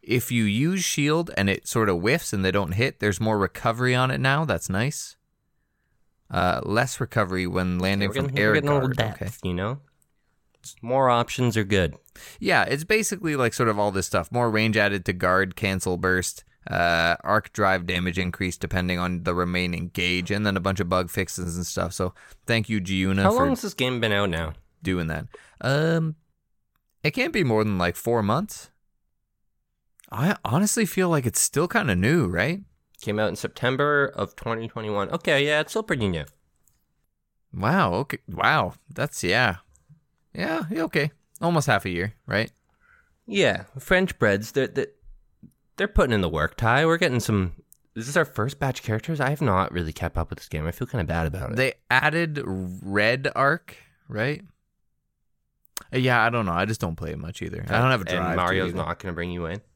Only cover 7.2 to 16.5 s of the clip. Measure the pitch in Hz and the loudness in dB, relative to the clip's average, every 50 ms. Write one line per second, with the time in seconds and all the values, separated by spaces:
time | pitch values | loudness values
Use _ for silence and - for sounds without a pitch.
7.2 | 104 90 92 92 92 87 92 92 92 90 90 87 92 95 98 98 98 98 107 139 | 0 0 0 -2 -2 -2 0 0 0 0 0 0 0 0 2 2 0 -2 0 -2
8.2 | 135 139 131 101 104 107 107 151 139 147 147 143 131 131 127 - 117 110 - - | -2 -2 0 2 4 4 4 4 4 4 2 2 2 0 0 0 -2 -2 -2 -6
9.2 | - - - - - 98 90 87 95 107 127 143 _ _ _ _ _ _ _ _ | -8 -10 -10 -6 -6 -4 -2 -2 -2 -4 -4 -6 _ _ _ _ _ _ _ _
10.2 | _ _ _ _ _ _ _ _ _ - - _ - 120 123 135 131 127 120 117 | _ _ _ _ _ _ _ _ _ -20 -20 _ -6 -2 0 2 4 4 4 4
11.2 | 120 - - - 127 120 104 110 107 95 104 98 90 80 71 - _ _ _ - | 2 0 0 0 0 2 2 2 0 2 4 2 2 2 0 -8 _ _ _ -20
12.2 | - - - - - 196 180 131 95 - 123 143 160 - 214 220 214 - 214 185 | -20 -20 -16 -6 -2 2 4 4 4 2 0 -4 0 0 0 2 2 0 -4 -4
13.2 | 214 160 147 139 127 117 - - 123 113 107 104 104 104 95 98 92 - - 98 | -4 -2 0 2 2 0 2 2 2 2 2 2 0 0 0 -2 -4 0 -2 -2
14.2 | 85 - - 120 120 117 107 107 110 110 107 110 104 101 101 98 87 - 95 90 | -2 -2 -2 0 0 2 2 2 2 2 4 4 2 2 2 0 -2 -4 -4 0
15.2 | 90 90 92 92 98 95 90 - - 98 95 92 - 95 90 87 92 92 92 90 | 2 2 4 4 2 0 -2 -4 -2 0 0 0 0 -2 -2 0 0 2 2 2
16.2 | 90 - - - - _ | 0 -2 -6 -10 -18 _